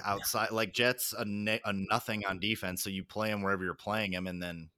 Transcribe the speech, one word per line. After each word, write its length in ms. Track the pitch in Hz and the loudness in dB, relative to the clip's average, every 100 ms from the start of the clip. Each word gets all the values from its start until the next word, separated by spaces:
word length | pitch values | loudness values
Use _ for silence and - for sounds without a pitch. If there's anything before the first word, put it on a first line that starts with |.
outside. 480 | 101 101 - 113 107 | 0 0 2 0 2
Like, 220 | 110 107 | 2 0
Jet's 400 | 104 120 123 - 107 | 4 4 4 -2 -2
a 60 | |
ne-, 380 | 107 104 104 110 | -2 0 0 0
a 80 | 104 | 0
nothing 540 | 98 95 113 - 107 98 | 0 2 2 2 -2 -2
on 120 | 95 | 0
defense, 460 | 101 110 92 90 | 0 0 -2 -2
so 60 | 104 | -2
you 160 | 95 92 | -4 -4
play 240 | 104 107 | -2 0
him 120 | 104 | 2
wherever 220 | 98 98 | 2 2
you're 100 | 92 | 0
playing 380 | 82 - 107 104 | -4 -2 0 0
him, 160 | 90 92 | -2 -2
and 160 | 90 | -4
then, 260 | 87 85 80 | -6 -6 -12